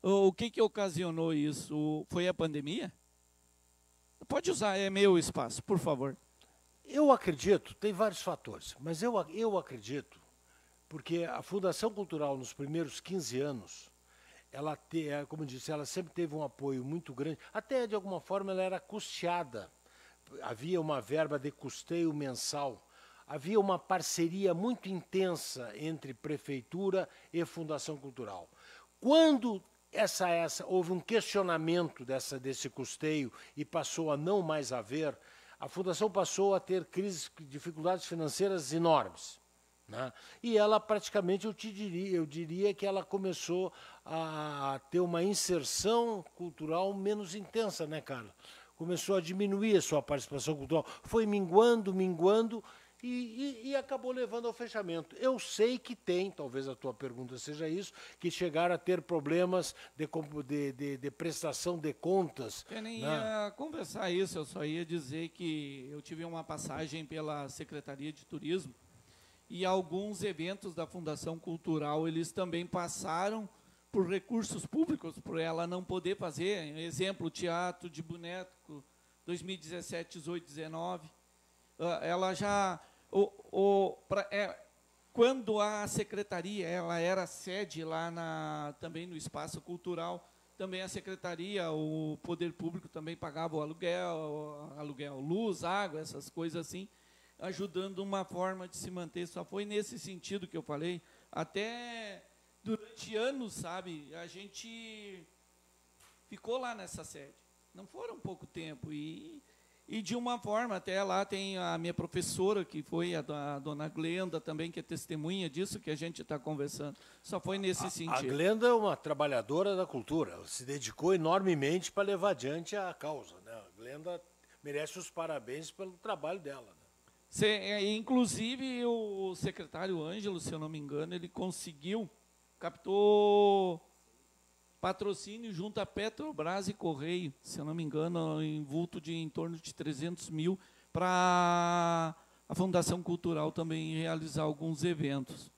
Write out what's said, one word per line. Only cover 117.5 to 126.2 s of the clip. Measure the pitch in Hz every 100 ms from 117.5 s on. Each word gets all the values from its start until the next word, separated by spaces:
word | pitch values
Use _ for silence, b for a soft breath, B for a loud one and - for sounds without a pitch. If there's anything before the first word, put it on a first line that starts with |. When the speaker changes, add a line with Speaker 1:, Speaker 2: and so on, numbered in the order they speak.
| 196
Speaker 1:
nesse | 196 180
Speaker 2:
A, | 185
a |
Speaker 1:
sentido. | - 165 127 139
Speaker 2:
Glenda | 139 180 220 247
é |
uma | 233 208 147
trabalhadora | 156 143 151 127 107 151 196
da | 185
cultura. | 180 135 104 160 113
Ela | - 87
se | -
dedicou | 127 143 113 - 170
enormemente | 190 160 185 190 160 139 180 -
pra | -
levar | 202 196 202
adiante | 151 127 160 165 202
a | 185
causa, | - 147 147 110 123
né? | 110
A | 113 95 95
Glenda | 120 143 160 175 - _ b b
merece | 143 143 156 185
os | 170
parabéns | - 165 147 113 143 160
pelo | - 190
trabalho | 180 220 185